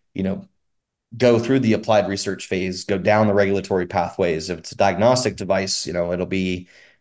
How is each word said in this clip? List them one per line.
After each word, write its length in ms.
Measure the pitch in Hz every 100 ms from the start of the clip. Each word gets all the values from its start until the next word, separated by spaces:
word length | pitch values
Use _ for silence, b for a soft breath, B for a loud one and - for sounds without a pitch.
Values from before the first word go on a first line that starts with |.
| _
you 80 | 92
know, 240 | 95 95 - _ _ _ _ _ _ 113
go 220 | 123 117
through 220 | 117 135
the 120 | 110
applied 360 | 107 110 107 95
research 380 | 98 - 95 -
phase, 380 | 95 95 90
go 140 | - 98
down 280 | 95 104 107
the 80 |
regulatory 520 | 101 101 98 92 95 87
pathways. 640 | 98 85 - 90 80 80
If 100 | 85
it's 140 | -
a 40 | -
diagnostic 600 | 101 90 110 127 113 92
device, 500 | 95 95 95 - -
you 60 |
know, 200 | 87 87
it'll 140 | 87 90
be 420 | 95 92 90 90 b b b